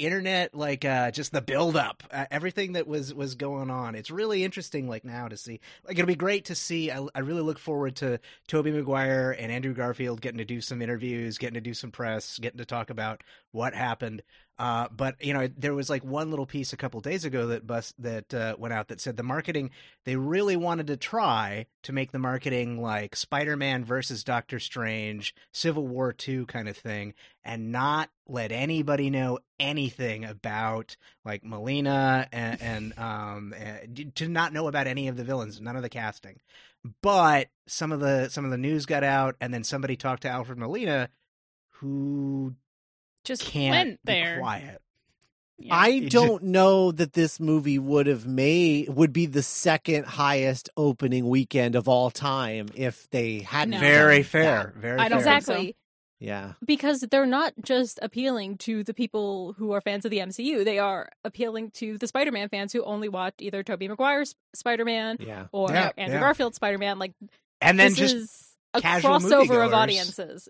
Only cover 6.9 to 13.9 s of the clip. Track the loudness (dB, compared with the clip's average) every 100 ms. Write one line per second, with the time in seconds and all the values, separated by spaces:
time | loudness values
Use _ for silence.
6.9 | -6 -8 -6 -4 -4 -4 -6 -6 -4 -4
7.9 | -4 -4 -4 -8 -20 -4 0 0 -2 -2
8.9 | 0 2 2 0 -2 -4 -4 -4 -4 -4
9.9 | -2 -4 -4 -8 -8 -8 -8 -8 -6 -4
10.9 | -4 -6 -6 -6 -6 -8 -8 -8 -10 -12
11.9 | -8 -6 -6 -8 -10 -10 -10 -8 -8 -8
12.9 | -6 -6 -8 -14 -20 _ -6 -6 -2 -4